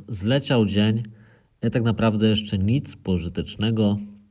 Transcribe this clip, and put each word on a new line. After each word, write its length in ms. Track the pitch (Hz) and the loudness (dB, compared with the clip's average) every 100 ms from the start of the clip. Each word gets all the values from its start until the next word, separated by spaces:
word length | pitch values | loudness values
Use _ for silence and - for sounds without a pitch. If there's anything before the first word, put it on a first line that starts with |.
| - | -12
zleciał 580 | 101 104 139 143 127 101 | -6 0 0 2 2 2
dzień, 380 | 98 107 110 120 - - _ _ _ | 2 2 0 -4 -14 -20 _ _ _
ja 80 | 117 | -2
tak 140 | 120 | 0
naprawdę 440 | 113 107 110 104 110 | 0 2 0 4 2
jeszcze 280 | 104 - 98 | 2 0 0
nic 380 | 98 139 - - | 2 0 -2 -8
pożytecznego 1000 | - 87 85 87 78 - 107 110 104 104 - - _ | -2 -2 -2 -6 -8 -4 -2 2 2 0 -6 -16 _